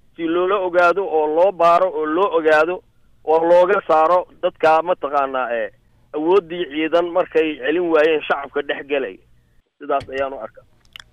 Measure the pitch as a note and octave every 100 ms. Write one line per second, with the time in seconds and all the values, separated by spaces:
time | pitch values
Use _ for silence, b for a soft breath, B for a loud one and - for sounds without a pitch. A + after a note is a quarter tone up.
0 | _ - E3 E3+ F#3 G3+ F#3 F3 F3 E3+
1 | F3+ D#3+ D3+ D#3 F#3+ F3 E3+ E3+ F#3 D#3
2 | D#3 D#3+ G3 E3 D#3 D#3 E3 F3+ _ _
3 | _ _ - D#3+ E3+ F3 F3+ G3+ - D#3
4 | D#3+ F3+ - _ - - D#3+ D#3+ E3 F3+
5 | C#3 C#3+ C3+ C3 A#2+ A#2 G#2 _ _ _
6 | _ D3+ D#3+ G3 E3 F3 E3 D3 D#3 E3
7 | F3 F3 E3 D#3+ D#3+ C#3+ C3 E3 F3 D#3
8 | D#3+ D3+ - D#3+ C#3 C#3+ C#3+ C3+ C3+ C#3
9 | A2+ F#2 _ _ _ _ _ - C#3+ C#3
10 | C3+ C3+ C3+ C3+ A2 - _ _ _ -
11 | -